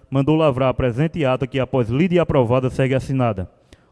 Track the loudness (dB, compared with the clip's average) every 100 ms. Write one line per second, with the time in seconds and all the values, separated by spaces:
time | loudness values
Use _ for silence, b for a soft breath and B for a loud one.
0 | b -2 2 2 2 2 0 0 -2 0
1 | -4 -2 -2 -2 -2 -4 -2 -2 0 0
2 | 2 2 2 2 2 2 0 -2 0 0
3 | -2 -2 0 -2 -8 _ b b b